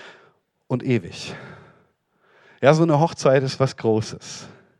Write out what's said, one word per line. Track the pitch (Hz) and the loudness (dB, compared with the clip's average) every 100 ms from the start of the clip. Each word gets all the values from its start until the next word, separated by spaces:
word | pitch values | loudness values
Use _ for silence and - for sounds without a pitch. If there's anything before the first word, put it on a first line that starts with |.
| - - _ _ _ _ - | -20 -20 _ _ _ _ -6
und | 123 | -4
ewig. | - 117 87 - - - - - - _ _ _ _ _ _ _ _ _ | 0 -2 -2 -12 -14 -16 -18 -20 -20 _ _ _ _ _ _ _ _ _
Ja, | 127 | 4
so | 160 | 6
eine | 165 143 | 4 2
Hochzeit | 165 - 147 135 | 0 0 2 2
ist | 135 - | 0 -2
was | 135 - | -2 0
Großes. | 113 110 107 92 - - - - _ _ | 0 0 -2 -10 -16 -18 -18 -20 _ _